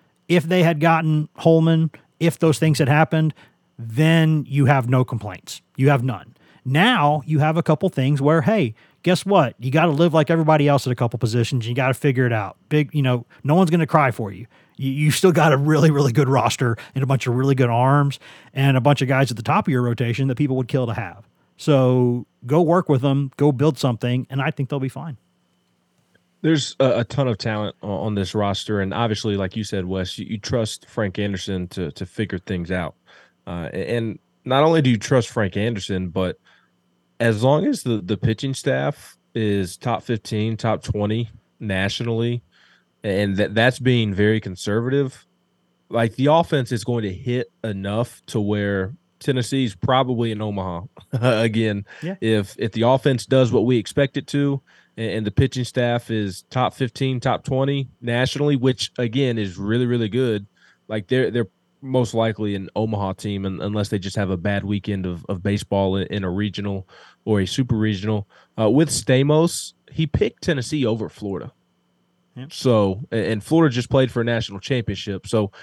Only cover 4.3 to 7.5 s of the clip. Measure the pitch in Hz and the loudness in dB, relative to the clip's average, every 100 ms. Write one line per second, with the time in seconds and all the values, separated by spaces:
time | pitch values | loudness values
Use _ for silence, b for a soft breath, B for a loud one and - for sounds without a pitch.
4.3 | 156 135 139 135 139 120 127 127 113 104 | 2 0 2 4 4 2 2 0 -4 -8
5.3 | 92 - - _ - 135 143 127 101 71 | -12 -16 -18 _ 0 2 2 0 -6 -12
6.3 | _ b b 127 139 220 226 147 151 151 | _ b b -2 2 2 4 2 0 0
7.3 | 151 151 | 0 2